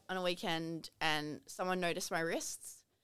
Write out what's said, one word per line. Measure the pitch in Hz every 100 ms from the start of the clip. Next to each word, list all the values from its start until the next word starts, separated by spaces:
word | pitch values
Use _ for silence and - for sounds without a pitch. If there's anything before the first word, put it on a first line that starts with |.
| -
on | 185
a |
weekend | 180 175 196 165 165 160 - -
and | 160 151 151 143 -
someone | - 185 185
noticed | 175 170 -
my | 175
wrists | 165 254 - - - - _ _